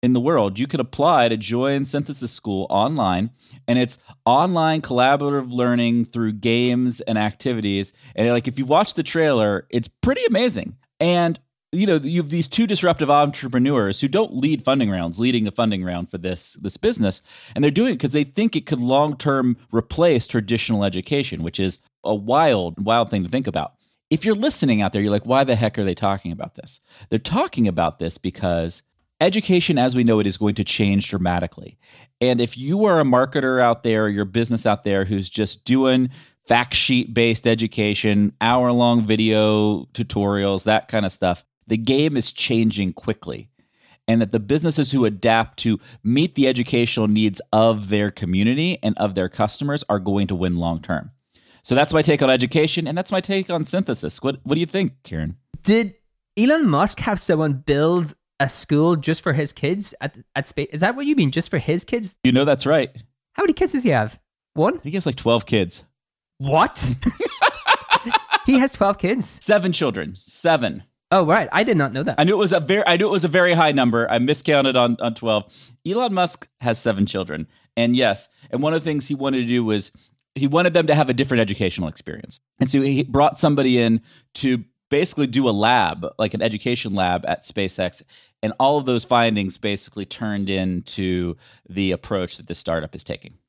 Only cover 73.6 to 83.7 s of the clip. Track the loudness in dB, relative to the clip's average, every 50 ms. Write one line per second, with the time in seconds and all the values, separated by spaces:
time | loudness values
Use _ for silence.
73.6 | 4 4 4 2 2 2 2 2 0 2 0 0 2 0 0 -2 0 2 2 4
74.6 | 4 4 4 4 2 2 2 0 -2 -4 -4 -4 -2 0 0 0 -2 _ _ -20
75.6 | -20 -20 -20 _ _ -4 -2 -2 -2 0 0 0 0 -2 -2 -8 -12 _ _ _
76.6 | -2 -2 -2 0 0 -2 0 0 0 -2 -2 -6 -6 -6 -6 -10 -10 _ _ _
77.6 | _ _ _ -2 0 2 2 2 2 2 0 -2 -6 -14 _ _ _ -8 -6 -2
78.6 | -2 0 -2 -2 -2 -2 -4 -4 -4 -6 -6 -4 -2 -2 0 -2 0 0 0 0
79.6 | 2 2 0 -2 -2 -6 _ -20 _ _ _ _ _ _ _ -2 -2 2 2 2
80.6 | 2 4 2 2 4 4 4 4 4 2 2 0 0 2 2 2 2 2 0 -2
81.6 | -2 -2 -2 -2 -6 -6 -8 -12 -14 -14 -14 -14 -16 -18 -20 -20 _ _ _ _
82.6 | -2 2 2 2 2 2 0 0 -2 0 2 4 4 4 2 2 2 2 2 2
83.6 | 2 2